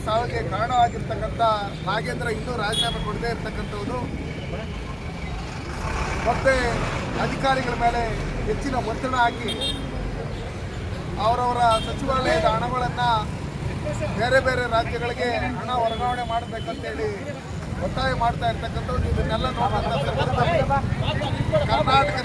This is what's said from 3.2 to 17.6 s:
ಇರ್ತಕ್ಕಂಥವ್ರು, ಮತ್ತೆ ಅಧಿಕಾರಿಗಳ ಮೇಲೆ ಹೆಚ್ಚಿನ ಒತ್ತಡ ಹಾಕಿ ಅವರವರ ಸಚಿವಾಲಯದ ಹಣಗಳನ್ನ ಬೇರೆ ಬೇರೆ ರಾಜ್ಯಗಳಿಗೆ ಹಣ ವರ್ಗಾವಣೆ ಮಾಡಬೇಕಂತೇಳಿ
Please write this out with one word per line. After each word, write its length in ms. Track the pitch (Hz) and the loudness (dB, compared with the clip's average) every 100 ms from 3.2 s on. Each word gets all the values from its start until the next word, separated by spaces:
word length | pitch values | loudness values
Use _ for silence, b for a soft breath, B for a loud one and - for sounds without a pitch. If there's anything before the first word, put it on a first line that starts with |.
| 233 226 | -2 -2
ಇರ್ತಕ್ಕಂಥವ್ರು, 640 | 214 208 208 208 202 165 - - - - - 185 - - - - - - - - - - - - - - - - 220 | -4 -4 -4 -4 -4 -4 -4 -4 -6 -6 -6 -6 -6 -6 -8 -8 -8 -6 -6 -6 -6 -8 -8 -6 -4 -2 -2 0 2
ಮತ್ತೆ 260 | 247 269 262 240 226 - - - - | 4 4 4 2 0 0 -2 -2 -2
ಅಧಿಕಾರಿಗಳ 520 | 226 - 269 262 247 226 233 | 0 2 2 2 0 2 2
ಮೇಲೆ 180 | 240 226 - - - - | 2 0 -2 -2 -2 0
ಹೆಚ್ಚಿನ 280 | 214 294 254 220 | 0 0 0 -2
ಒತ್ತಡ 240 | 220 254 254 | -2 0 4
ಹಾಕಿ 280 | 233 - 220 233 269 269 - - - - - - - - - - - - - - 214 | 4 2 -4 -2 -2 -2 -4 -4 -4 -4 -4 -4 -6 -6 -6 -6 -6 -4 -4 0 2
ಅವರವರ 360 | 247 247 240 240 220 226 | 4 2 4 4 4 2
ಸಚಿವಾಲಯದ 600 | - 277 262 254 220 220 | -2 0 0 2 4 4
ಹಣಗಳನ್ನ 500 | 220 240 247 240 247 240 226 208 - - - - - 294 294 - - | 2 0 0 -2 0 2 2 0 -6 -8 -6 -6 -4 -4 -2 -2 0
ಬೇರೆ 200 | 240 262 262 | 4 4 4
ಬೇರೆ 160 | 254 247 226 | 0 2 0
ರಾಜ್ಯಗಳಿಗೆ 520 | 226 233 240 240 247 233 247 247 | 0 -2 -4 -2 -2 0 -2 -4
ಹಣ 120 | 233 247 | -2 0
ವರ್ಗಾವಣೆ 400 | 226 226 247 247 233 | 0 0 -2 -2 -2
ಮಾಡಬೇಕಂತೇಳಿ 800 | 233 233 226 - 214 226 220 214 196 196 - - - | -2 -2 -6 -6 -6 -6 -4 -4 -4 -6 -8 -8 -6